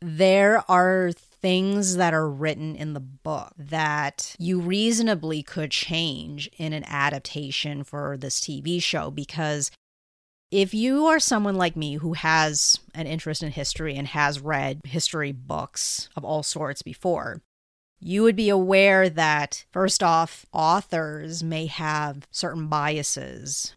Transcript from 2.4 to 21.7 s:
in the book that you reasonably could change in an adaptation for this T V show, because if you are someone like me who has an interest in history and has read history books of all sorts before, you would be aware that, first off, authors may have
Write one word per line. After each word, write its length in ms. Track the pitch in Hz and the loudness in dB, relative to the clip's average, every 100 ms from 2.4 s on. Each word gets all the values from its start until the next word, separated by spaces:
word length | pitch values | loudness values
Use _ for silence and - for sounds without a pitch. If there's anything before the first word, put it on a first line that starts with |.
| 156 147 156 151 | -2 -2 -6 -8
in 180 | 151 | -8
the 60 | 147 | -8
book 540 | 131 135 156 151 - - | -10 -12 -8 -8 -8 -14
that 800 | 143 156 156 147 143 - - - | -6 -2 0 0 -2 -4 -10 -6
you 220 | 170 185 | -2 0
reasonably 800 | 175 196 220 226 226 190 156 156 | 0 2 2 2 2 0 -2 -6
could 300 | 139 - 156 | -6 -6 -4
change 760 | - - 165 165 147 156 147 143 - | -4 -2 -2 -2 -4 -8 -10 -12 -8
in 160 | 160 | -6
an 100 | 156 - | -6 -6
adaptation 960 | 143 139 143 - 147 143 - 151 139 | -2 0 -2 -6 -10 -6 -6 -6 -6
for 340 | 143 147 143 139 | -10 -8 -8 -8
this 220 | 135 - | -6 -6
T 220 | - 143 | -4 -6
V 180 | 143 175 | -4 -2
show, 300 | - 160 151 | -2 -2 -4
because 600 | 147 143 160 156 147 135 - _ _ _ _ _ _ - | -8 -8 -4 -2 -2 -4 -8 _ _ _ _ _ _ -2
if 200 | 196 196 | 0 2
you 340 | 214 247 269 311 | 2 2 4 4
are 120 | 311 | 4
someone 360 | - 226 202 190 | 4 2 2 2
like 200 | 175 170 | 0 0
me 200 | 151 147 | -4 -4
who 180 | 160 | -4
has 640 | 165 160 160 156 151 - - - | -2 2 4 4 2 2 0 -2
an 140 | 156 156 | -10 -6
interest 340 | 160 156 156 | -6 -4 -6
in 100 | 156 | -6
history 440 | 139 139 - 160 139 | -6 -6 -4 -4 -4
and 120 | 139 | -4
has 300 | 151 147 143 | 2 2 2
read 400 | 143 147 135 143 139 | -2 0 0 -4 -6
history 460 | 151 - 160 143 | -2 -2 -2 -4
books 800 | 135 131 - - - - - - - | -6 -8 -6 -6 -6 -4 -4 -8 -10
of 80 | |
all 200 | - 151 | -4 -4
sorts 400 | 151 160 147 143 | -2 -4 -4 -6
before, 580 | - 143 180 165 - 107 - _ _ _ _ _ | -12 -6 -2 -2 -2 -10 -16 _ _ _ _ _
you 220 | 170 196 | -4 4
would 140 | 226 196 | 6 6
be 140 | 214 | 4
aware 600 | 196 185 196 196 190 185 | 4 6 8 8 8 4
that, 560 | 160 156 151 143 - - | 4 2 2 0 -6 -8
first 320 | 180 190 - | 0 0 2
off, 420 | 180 165 165 - - | 4 4 2 -4 -10
authors 880 | 170 156 185 - 170 156 151 151 165 | 0 2 2 0 -4 -4 -6 -10 -6
may 220 | 160 160 | -4 -4
have 600 | 160 | -4